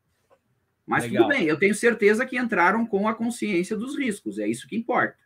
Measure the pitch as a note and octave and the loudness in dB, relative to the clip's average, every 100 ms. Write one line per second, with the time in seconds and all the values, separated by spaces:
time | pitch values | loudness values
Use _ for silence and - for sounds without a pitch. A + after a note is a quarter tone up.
0 | _ _ _ _ _ _ _ _ - - | _ _ _ _ _ _ _ _ -4 -2
1 | A#2+ D#3 - C#4 E3 D#3 G3+ G#3+ A#3 A3+ | 0 2 2 2 0 2 2 2 0 4
2 | G3+ A3 C4 B3 B3 G3+ F3 A3+ A3+ G3 | 4 4 0 -4 -2 2 2 2 0 0
3 | G#3+ A3 A#3 A#3 G#3 F3+ F#3 G#3+ B3+ D4+ | 0 -2 -4 -4 -2 -2 -2 -4 -6 -4
4 | C4 - - F#3+ G#2 - - G#3+ A3+ A#3 | -4 -4 -8 -6 -4 -4 -6 -6 -2 0
5 | A#2+ - | -2 -4